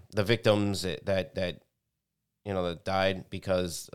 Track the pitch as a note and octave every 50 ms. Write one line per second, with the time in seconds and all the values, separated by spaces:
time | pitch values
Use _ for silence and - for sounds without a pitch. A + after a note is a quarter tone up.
0 | - - - G2+ G2+ F#2 A#2 A2 - A#2+ G#2+ G#2 G#2 G2+ G2+ F2+ F2+ F#2 D#2 -
1 | - - G2 F#2+ F#2 - - F2+ F#2 F2 D#2+ - _ _ _ _ _ _ _ _
2 | _ _ _ _ _ _ _ _ - G#2 G2 F#2 F2+ F2 E2+ D#2 - - F#2+ F#2+
3 | F#2+ F#2+ F#2+ F#2 - - - F#2+ - - F#2+ F#2 F2+ F2 D#2+ - - - -